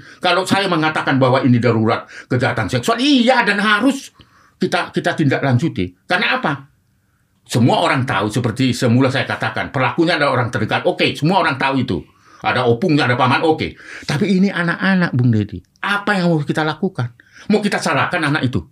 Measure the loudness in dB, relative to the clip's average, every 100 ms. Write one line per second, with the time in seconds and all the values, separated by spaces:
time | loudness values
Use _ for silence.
0 | -10 -6 -2 0 0 0 0 0 0 -2
1 | -2 2 2 2 4 4 4 2 0 -2
2 | -6 -20 -4 -2 0 -2 -2 -2 0 0
3 | 4 4 4 4 2 2 2 2 2 0
4 | -8 _ -20 _ _ -4 -2 -2 -2 -4
5 | -4 0 0 2 2 2 0 -4 -6 -8
6 | -4 -2 -2 -2 -4 -6 -10 _ _ _
7 | _ _ _ _ -6 2 2 4 2 0
8 | -2 -2 -2 -2 -2 0 -2 0 2 4
9 | 2 0 -4 -4 -4 -4 -6 -2 -2 0
10 | 0 2 0 0 -2 -2 -2 0 -2 0
11 | -2 0 0 2 0 -2 -2 -2 -2 -4
12 | -6 _ _ -8 -4 0 2 2 2 2
13 | 2 2 2 2 2 0 -4 -8 -18 -16
14 | -6 -2 2 2 2 0 -4 -2 0 2
15 | 2 2 2 2 0 -6 _ -10 -4 -4
16 | 0 0 2 0 0 -2 -2 -2 -4 -4
17 | -8 -8 _ -20 0 0 0 -2 -2 -2
18 | -2 -2 0 0 -2 -4 -8